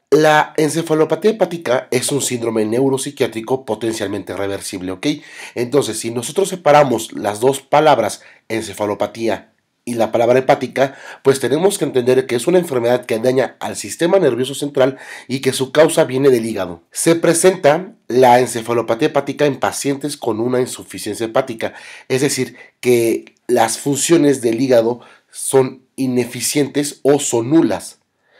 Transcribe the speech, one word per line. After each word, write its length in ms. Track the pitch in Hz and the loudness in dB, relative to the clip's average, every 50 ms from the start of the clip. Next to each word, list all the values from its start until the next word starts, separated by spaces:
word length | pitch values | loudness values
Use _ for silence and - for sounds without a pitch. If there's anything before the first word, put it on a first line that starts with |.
| _ _ | _ _
La 420 | - 151 156 156 151 151 147 - - - | 2 4 6 6 4 4 2 0 0 -2
encefalopatía 720 | 156 147 147 165 160 160 156 156 156 151 156 151 - 214 | 0 0 0 -2 -2 0 2 2 2 2 0 0 0 0
hepática 580 | 226 220 190 170 175 170 - 113 120 131 - - | 0 0 -2 -2 -4 -4 -4 -2 -2 -2 -2 -2
es 220 | - 127 120 - | -4 -4 -2 -2
un 80 | 147 135 | -2 -2
síndrome 460 | - - 123 120 120 117 113 113 107 | -2 -4 -4 -4 -2 -2 0 0 0
neuropsiquiátrico 1000 | 107 113 127 139 135 135 131 - 143 135 - 127 113 113 113 113 113 131 131 - | 0 0 0 0 0 0 -2 -4 -6 -4 -2 -2 -2 -4 -6 -6 -4 -4 -4 -4
potencialmente 720 | - 110 107 117 113 110 - 104 98 101 98 90 - 92 | -6 -6 -4 -4 -4 -4 -4 -4 -6 -6 -6 -8 -8 -8
reversible, 560 | 92 101 98 98 95 - - 107 92 90 92 | -6 -6 -6 -6 -8 -8 -10 -10 -8 -8 -8
¿ok? 140 | 92 90 - 143 143 143 - - - - - - - | -8 -4 -4 -4 -4 -4 -8 -18 -20 -20 -18 -10 -8
Entonces, 440 | 110 123 123 139 143 120 113 104 - | -6 -4 0 0 0 0 0 -4 -6
si 120 | - 113 | -6 -6
nosotros 400 | 113 123 120 - 147 196 196 190 | -6 -6 -8 -6 -4 -4 -4 -4
separamos 600 | 190 180 - 147 143 147 147 131 117 107 110 - - | -4 0 2 4 6 6 6 4 0 -2 -4 -8 -8
las 260 | - 95 101 104 104 | -6 -4 -4 -2 0
dos 220 | 120 135 135 135 | 0 0 0 0
palabras, 580 | - _ - 147 156 151 139 123 107 98 - - - - - _ _ - | -2 _ 2 4 4 4 4 4 2 -2 -4 -8 -16 -20 -20 _ _ -8
encefalopatía 960 | 113 113 107 98 95 - 104 104 101 - 104 - - 117 113 110 98 87 - _ _ _ _ _ _ _ _ | -6 -6 -6 -8 -6 -6 -4 -4 -2 -4 -4 -6 -4 -4 -4 -4 -4 -4 -8 _ _ _ _ _ _ _ _
y 80 | - 120 | -6 -4
la 180 | 117 110 107 | -2 -2 0
palabra 280 | 110 113 117 113 123 131 | 0 2 4 4 4 4
hepática, 540 | 131 139 143 143 131 120 - 123 135 139 - - - - - - - | 4 2 0 0 -2 -4 -2 -2 -2 -2 -4 -8 -20 -20 -16 -2 2
pues 160 | 139 131 135 | 2 2 2
tenemos 380 | 123 120 135 156 180 202 202 - | 0 0 0 2 2 0 0 0
que 80 | 160 | -2
entender 400 | 139 131 127 120 123 127 131 131 | -2 0 0 2 2 2 2 2
que 100 | - 117 | 0 -2
es 100 | 123 - | -2 0
una 120 | 180 175 185 | 2 2 2
enfermedad 480 | 175 - 135 123 117 117 123 123 - | 0 0 -2 -2 0 0 0 0 -2
que 120 | - 120 110 | -2 -4 -2
daña 380 | 113 127 127 135 120 107 - - | 0 0 0 0 0 -2 -4 -10
al 160 | - 107 98 | -10 -10 -8
sistema 420 | - - 101 - - 165 170 196 196 | -10 -10 -10 -6 -4 0 2 2 2
nervioso 360 | 170 135 117 120 131 131 139 | 2 2 0 0 -4 -6 -6
central 440 | - 147 143 147 139 127 135 135 - - - - - - | -8 -8 -4 0 2 2 2 0 -4 -12 -18 -18 -16 -10
y 140 | - 123 135 | -8 -6 -4
que 140 | 135 131 - | -2 -2 -2
su 180 | - 131 127 | -2 -4 0
causa 320 | - 151 160 156 160 165 156 | 4 4 4 4 4 2 0
viene 240 | 127 127 131 139 139 | 0 0 2 4 4
del 160 | 127 117 113 | 4 4 2
hígado. 380 | 117 104 98 92 87 87 82 _ _ | -2 -4 -4 -6 -8 -10 -12 _ _
Se 220 | - - - 165 165 | -8 -2 2 2 2
presenta 800 | 170 170 170 160 165 - 185 190 175 - 143 147 175 190 - - _ _ | 2 2 2 2 4 4 2 2 4 4 2 2 2 -2 -8 -16 _ _
la 340 | - 117 127 131 123 120 127 | -2 2 4 6 6 6 6
encefalopatía 680 | 127 120 - 117 113 - 117 117 113 117 117 117 147 156 | 4 2 -2 -4 -4 -2 -2 -2 0 -2 -2 0 0 0
hepática 380 | - 143 - 143 131 - 147 | 0 -2 -2 -2 -2 0 0
en 120 | 147 131 - | 0 0 -2
pacientes 600 | - 101 - - - 139 139 139 151 147 143 - | -4 -4 -4 -4 -4 -4 -4 -4 -6 -8 -8 -6
con 200 | - 120 110 107 | -4 -4 -2 -2
una 220 | 117 127 127 123 | -2 0 0 0
insuficiencia 680 | 127 120 - - 92 - - 95 - 107 101 101 113 | -2 -2 -6 -12 -14 -14 -14 -10 -10 -8 -8 -6 -6
hepática, 460 | 110 - 131 135 - 113 - 107 98 - - - - - - - - | -4 -2 -2 -4 -4 -6 -8 -8 -8 -10 -12 -20 -20 -20 -16 -6 -4
es 120 | 131 127 | -2 0
decir, 360 | 143 139 - 135 127 117 - - - - _ _ | 0 0 0 -2 -4 -6 -8 -14 -20 -20 _ _
que 560 | - 123 123 120 117 117 104 - - - _ _ _ | 0 2 2 4 4 2 0 -2 -6 -10 _ _ _
las 320 | - 123 120 113 113 - - | 0 2 2 2 0 -2 -4
funciones 640 | - 143 139 120 - - 170 160 147 147 135 120 | -4 -4 -2 -2 2 2 4 4 4 4 2 2
del 180 | 117 120 117 113 | 0 -2 0 0
hígado 400 | 135 127 123 117 110 117 123 120 - - - _ _ _ | 2 4 4 4 4 2 0 -4 -10 -20 -20 _ _ _
son 520 | - - - - - 135 131 127 - - _ _ _ | -16 -12 -4 2 2 2 2 2 -2 -12 _ _ _
ineficientes 1040 | - 135 127 123 123 120 120 - 123 117 - - 147 143 - - 143 147 143 - - | -6 -4 -2 0 -2 -2 -2 -6 -6 -6 -2 0 0 -2 0 -2 -4 -4 -4 -6 -2
o 160 | - 131 147 139 | 2 2 2 2
son 320 | - - 127 117 113 127 | 2 -2 -2 -2 0 2
nulas. 500 | 156 165 147 113 98 87 - - - _ _ _ _ _ _ _ _ _ | 4 4 4 2 0 -4 -8 -12 -18 _ _ _ _ _ _ _ _ _